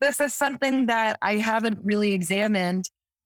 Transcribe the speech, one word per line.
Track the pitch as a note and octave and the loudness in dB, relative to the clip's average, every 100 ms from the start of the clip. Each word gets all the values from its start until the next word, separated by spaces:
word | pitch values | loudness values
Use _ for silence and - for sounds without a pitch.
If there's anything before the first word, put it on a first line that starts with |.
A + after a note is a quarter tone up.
this | C#4 C#4 | -2 0
is | C#4+ | -2
something | - C#4 B3+ C4+ C4 A#3+ | 0 -2 0 0 0 2
that | A3+ A3 - | 2 0 0
I | G3 G#3 | 0 0
haven't | A3 A3 A3 G3 | 0 0 0 -2
really | G3 G#3 G#3 | 0 0 2
examined." | G3 E3+ F#3+ G#3+ G3+ F3+ F#3 F#3 - _ _ | 0 0 0 2 2 0 -2 -4 -12 _ _